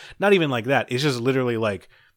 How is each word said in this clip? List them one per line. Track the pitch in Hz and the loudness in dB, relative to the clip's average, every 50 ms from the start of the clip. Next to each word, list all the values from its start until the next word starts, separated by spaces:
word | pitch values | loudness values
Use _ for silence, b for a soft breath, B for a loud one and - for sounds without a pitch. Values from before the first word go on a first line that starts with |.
| B B B B | B B B B
not | 190 208 202 | 0 2 4
even | 185 160 143 | 4 2 2
like | 131 117 107 | 0 -2 0
that. | 127 139 120 107 - | 0 0 0 0 0
It's | 127 123 147 | -2 -2 0
just | 151 127 120 | 0 -2 0
literally | 113 135 131 135 127 120 117 110 | 0 0 0 0 0 0 0 0
like, | 113 107 98 90 - - b b b b b | 0 -2 -2 -4 -8 -16 b b b b b